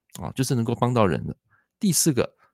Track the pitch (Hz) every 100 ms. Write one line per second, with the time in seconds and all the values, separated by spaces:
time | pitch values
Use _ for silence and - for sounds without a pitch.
0 | _ - - - 131 127 117 117 123 123
1 | 104 67 - - _ _ _ _ 208 156
2 | - 123 - _ _